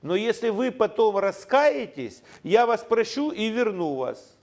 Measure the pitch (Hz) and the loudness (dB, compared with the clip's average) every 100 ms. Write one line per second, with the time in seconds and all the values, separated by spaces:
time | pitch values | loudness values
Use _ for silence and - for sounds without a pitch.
0 | 143 185 226 220 233 208 254 254 247 247 | -2 -2 0 -2 -2 -2 -2 0 -2 2
1 | 220 196 196 190 - 262 294 285 226 - | 2 2 -2 -4 0 4 4 2 -6 -8
2 | 120 92 - - 156 208 240 226 - 226 | -12 -12 -20 -16 2 4 4 0 0 0
3 | 220 - 294 254 220 226 233 185 165 135 | 0 -2 -4 -2 -4 0 -2 -2 -4 -4
4 | 127 - - _ | -6 -8 -14 _